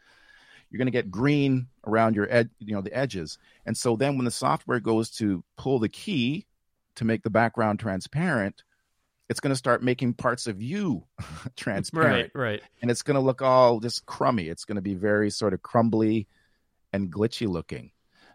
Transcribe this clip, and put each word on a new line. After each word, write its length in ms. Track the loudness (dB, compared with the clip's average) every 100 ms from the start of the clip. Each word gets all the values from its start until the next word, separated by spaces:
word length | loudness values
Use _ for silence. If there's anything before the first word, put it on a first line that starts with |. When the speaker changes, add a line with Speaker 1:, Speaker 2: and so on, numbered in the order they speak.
| _ _ _ -20 _ -20 _
Speaker 1:
you're 80 | -2
gonna 100 | 0
get 220 | 0 -2
green 560 | 0 2 4 2 2 -2 _ -2
around 300 | 2 4 4
your 160 | 2
ed-, 180 | 2 0 _
you 140 | -8
know, 80 | -6
the 140 | -6 -6
edges. 400 | -6 -6 -10 -14 _ _ -8
And 100 | -4
so 220 | 0 2
then 180 | 0 0
when 80 |
the 80 | -2
software 480 | -2 0 -2 0 -4
goes 300 | 0 0 0 -2
to 260 | -2 -2 -6 -10
pull 220 | -2 0
the 100 | 0
key 560 | -4 -4 -2 0 -2 -8 _ _ _ _ -6
to 100 | -2
make 160 | -2
the 80 | 0
background 500 | 2 2 2 0 0
transparent, 840 | -2 -6 -4 -4 -2 0 -2 -6 _ _ _ _ _ _ _
it's 100 | -4
gonna 160 | -2 -2
start 280 | 0 2
making 320 | 2 0 -2 -2
parts 320 | -2 -2 -6
of 140 | -8
you 420 | -6 -4 -2 -2 -6 _
<laughs> 360 | -14 -12 -14 -8
transparent. 760 | -6 -4 -4 2 2 2 -2
Speaker 2:
Right, 80 | -4
right. 220 | -4 -4 -8 _
Speaker 1:
And 80 | -2
it's 140 | -2
gonna 180 | 0 2
look 200 | 2 2
all 360 | 4 8 8 6
just 280 | -2 -8 -10
crummy. 400 | -2 0 0 -2
It's 160 | -8 -6
gonna 160 | -6
be 140 | -4 -2
very 340 | 2 2 2
sort 240 | 0 -2
of 80 | -2
crumbly 680 | 0 2 4 4 2 2 -2 _ _ _ _ _ _
and 220 | -6 -4
glitchy 340 | -2 -2 -2 -4
looking. 440 | -4 -6 -12 -14 _ _ _ _